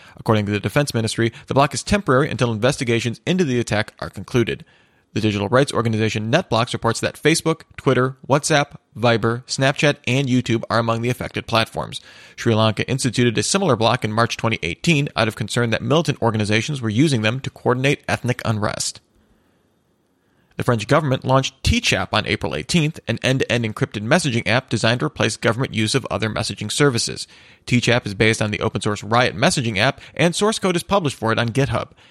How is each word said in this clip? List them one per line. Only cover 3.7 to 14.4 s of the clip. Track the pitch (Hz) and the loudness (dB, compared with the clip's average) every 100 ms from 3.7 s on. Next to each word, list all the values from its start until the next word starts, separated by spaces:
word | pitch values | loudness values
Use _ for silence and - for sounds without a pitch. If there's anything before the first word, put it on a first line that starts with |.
| 104 107 - | -2 -2 -8
are | 82 | -12
concluded. | - 92 127 117 - - _ _ _ _ | -12 -2 0 0 -2 -10 _ _ _ _
The | - | -2
digital | 110 101 101 | 0 0 2
rights | 123 143 | 2 2
organization | - 113 110 110 110 110 | 0 0 0 0 -2 -2
NetBlocks | 143 185 113 120 | -2 0 -2 -2
reports | 113 117 113 | -2 -2 -2
that | 107 - | -4 -2
Facebook, | 147 160 165 160 - - | 0 2 0 -4 -8 -2
Twitter, | - 127 127 131 - | 2 2 2 -4 0
WhatsApp, | 139 - 151 143 - _ - | 0 2 0 0 -8 _ -2
Viber, | 120 117 113 120 - | 2 2 0 -2 -6
Snapchat, | - 135 139 147 143 - | 0 0 2 0 0 -2
and | 127 139 | -2 2
YouTube | 127 120 117 - | 0 2 -2 0
are | 110 | 0
among | 117 113 | 0 -2
the | 117 | -2
affected | 123 - - - | -4 -6 -8 -2
platforms. | 113 110 - 53 - - - - - | -2 -2 -4 -8 -10 -14 -20 -20 -4
Sri | - | 0
Lanka | 110 110 107 - | 2 2 0 -2
instituted | 131 127 104 120 113 | -2 -2 2 2 2
a | |
similar | 110 196 196 113 | 0 0 2 2
block | 113 120 | 2 2
in | 107 | 0
March | 107 117 | 0 0
twenty | - | 0